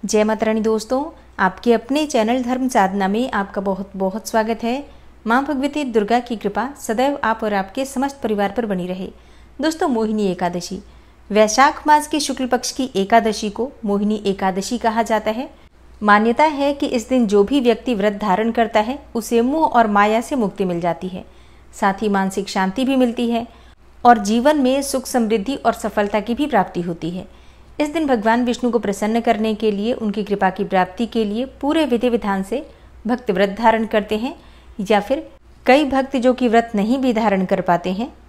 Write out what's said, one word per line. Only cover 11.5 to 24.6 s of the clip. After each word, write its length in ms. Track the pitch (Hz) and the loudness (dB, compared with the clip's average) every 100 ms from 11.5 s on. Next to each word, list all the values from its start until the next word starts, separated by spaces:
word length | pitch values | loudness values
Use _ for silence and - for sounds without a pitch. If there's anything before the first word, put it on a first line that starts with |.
| 214 277 294 302 | 6 4 4 4
मास 200 | 302 294 | 4 4
के 120 | 311 | -4
शुक्ल 280 | 285 262 254 | -2 -4 -2
पक्ष 240 | 254 - | -2 -2
की 180 | - 254 190 | -6 -4 -2
एकादशी 540 | 196 233 220 214 214 | 2 4 2 -2 -6
को 180 | 202 247 - 214 | -4 -8 -6 -4
मोहिनी 360 | 202 208 214 208 | 0 0 -2 -2
एकादशी 520 | 196 190 185 196 240 | -2 -2 -2 -4 -2
कहा 260 | 233 220 | -2 0
जाता 280 | 226 220 214 | 0 0 -2
है। 180 | 220 285 - - _ - - | -4 -8 -12 -20 _ -20 -6
मान्यता 420 | 208 208 220 233 302 | 4 6 6 4 2
है 280 | 285 285 | 4 0
कि 140 | 285 294 | 0 -2
इस 200 | 247 220 | -2 0
दिन 180 | 254 226 | 0 4
जो 160 | 202 | 4
भी 160 | 202 285 | 4 4
व्यक्ति 340 | 240 226 - 226 | 2 0 0 0
व्रत 220 | 208 202 | 0 0
धारण 300 | 208 185 226 | 0 0 0
करता 280 | 233 220 214 | 0 0 2
है, 160 | 214 285 - 233 | 0 -4 -6 -8
उसे 260 | 220 233 | 0 2
मोह 240 | 240 302 311 | 2 2 2
और 200 | - 220 | 2 4
माया 300 | 202 208 220 | 4 4 2
से 140 | 233 285 | 0 -2
मुक्ति 300 | 208 - 190 | -2 -2 -2
मिल 160 | 175 | 0
जाती 260 | 170 165 185 | -2 -4 -6
है, 160 | 180 - - - - - | -10 -16 -20 -20 -20 -20
साथ 280 | - 208 190 | -2 0 0
ही 80 | 214 | 0
मानसिक 400 | 202 190 190 196 | 2 0 -2 -4
शांति 360 | - 190 190 262 | -2 -2 0 0
भी 100 | 269 | 2
मिलती 320 | 247 226 233 | 2 0 -2
है 160 | 233 233 - - - - - | -2 -4 -14 -20 -20 -20 0
और 140 | 240 233 | 6 6
जीवन 400 | 202 226 254 | 6 2 4
में 220 | 311 | 4